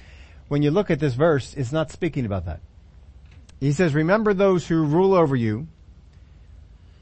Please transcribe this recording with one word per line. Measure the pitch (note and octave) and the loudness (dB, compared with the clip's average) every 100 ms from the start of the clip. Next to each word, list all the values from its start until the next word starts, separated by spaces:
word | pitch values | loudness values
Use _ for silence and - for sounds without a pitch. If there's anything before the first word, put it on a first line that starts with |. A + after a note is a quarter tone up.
| - - - - - | -20 -20 -20 -20 -6
when | D3 | 0
you | D3 | 2
look | F3+ G3 | 0 0
at | D3 | -2
this | D3 | -2
verse, | A#2+ E3+ C#3 - D3 | 2 2 2 -2 -8
it's | A#2+ | -4
not | D#3+ D3+ | -4 -4
speaking | - E3+ D3 A2 | -6 -6 -4 -4
about | G2 F2 | -6 -8
that. | D#2+ - - - - - - - - - - | -12 -18 -20 -20 -20 -20 -20 -20 -20 -20 -4
He | C#3 | -2
says, | C#3+ F3 D3 | 0 0 0
"Remember | D#3+ G#3+ G#3+ | 2 2 2
those | F#3+ G3 F3+ - | 2 2 2 0
who | E3 | 0
rule | D3+ D#3+ F#3+ | 2 2 4
over | F#3 D3+ C3+ | 4 2 0
you," | A2 G#2+ E3 - - - - - - - - - - - - - | -2 -4 -8 -18 -20 -20 -20 -20 -20 -20 -20 -20 -20 -20 -20 -20